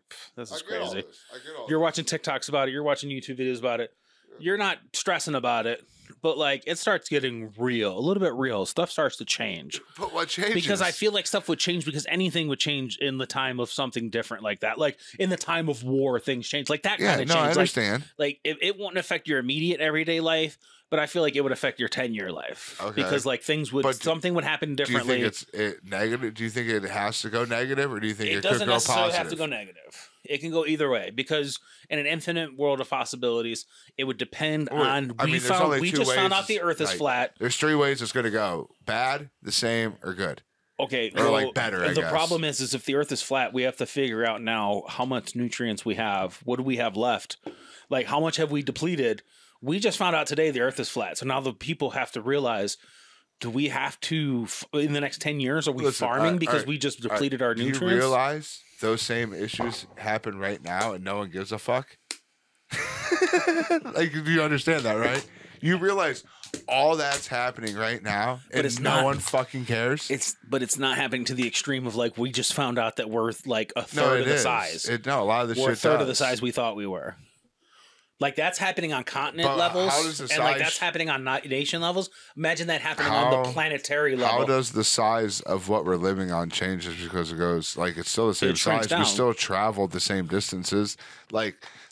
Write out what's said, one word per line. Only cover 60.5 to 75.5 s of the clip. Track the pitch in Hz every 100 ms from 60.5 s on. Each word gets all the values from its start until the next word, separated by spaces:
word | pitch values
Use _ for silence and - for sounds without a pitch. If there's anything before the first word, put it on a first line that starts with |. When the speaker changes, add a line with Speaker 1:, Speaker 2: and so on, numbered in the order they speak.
| 101
Speaker 2:
now | 85 90 113
and | 95
no | 92 101
one | 98
gives | 90 95
a | 107
fuck? | - 123 135 - - - _ _ _ _ -
<laughs> | - - - - 339 370 359 - 330 320 339 247 -
Like, | 165
do | 151 151
you | 165
understand | 151 147 165 160
that, | 117 107
right? | 117 135 - - - -
You | 151 180
realize | 190 196 165 127 - - - - -
all | 131 147 160
that's | 143 139 -
happening | 123 123 117 110 104
right | 110 120
now | 104 101 117 127 -
Speaker 1:
But | 127
Speaker 2:
and | 135
Speaker 1:
it's | 120
Speaker 2:
no | 135 135
Speaker 1:
not, | 135
Speaker 2:
one | 139
fucking | - 131 127 135 120
cares? | 113 117 147 -
Speaker 1:
it's, | 135 - - -
but | 135
it's | 123 -
not | 135 135
happening | 135 123 120
to |
the | 127 120
extreme | - - 131 123
of, | 110
like, | 120 -
we | 123
just | 131 120
found | - 131 123
out | 113 -
that | 110
we're, | 113 113 107 131
like, | 113 107 -
a |
Speaker 2:
No, | 117
Speaker 1:
third | 143 143 131
Speaker 2:
it |
Speaker 1:
of | 123
the | 143
Speaker 2:
is. |
Speaker 1:
size. | 127 117 85 82 -
Speaker 2:
It, | 120 120
no, | 139
a | 101
lot | 117
of |
this | 120